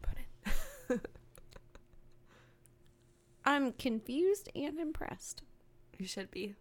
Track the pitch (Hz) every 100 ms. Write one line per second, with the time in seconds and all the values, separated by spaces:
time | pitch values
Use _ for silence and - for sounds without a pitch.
0 | - - - - - - - - - 247
1 | - - - - - - - - - -
2 | - - - - - - - - - -
3 | - _ _ - 262 285 262 - 254 220
4 | 233 269 370 403 - - 285 311 311 -
5 | - - - - - - - - - -
6 | 190 - 190 185 202 202